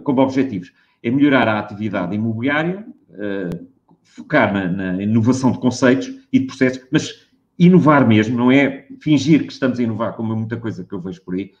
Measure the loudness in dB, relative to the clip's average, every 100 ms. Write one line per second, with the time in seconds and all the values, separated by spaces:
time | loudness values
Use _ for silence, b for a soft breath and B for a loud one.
0 | -2 0 0 0 -2 -4 -10 _ _ _
1 | -4 2 2 4 2 0 -4 -8 -6 -4
2 | -4 -4 -4 -4 -4 -2 -4 -6 -12 -20
3 | _ -12 -8 -6 -6 -8 -12 _ _ _
4 | _ -20 -4 0 0 0 -2 -4 -4 -4
5 | 0 2 2 2 0 0 -2 2 2 2
6 | -2 B _ -2 -2 -2 -2 -2 -4 -2
7 | -2 -8 _ _ _ 2 6 6 6 4
8 | 6 4 2 2 4 4 2 -2 -14 -8
9 | 0 2 4 2 0 -4 -4 -2 -4 -4
10 | -6 -6 -6 -4 -6 -6 -8 -10 -10 -12
11 | -12 -12 -8 -8 -8 _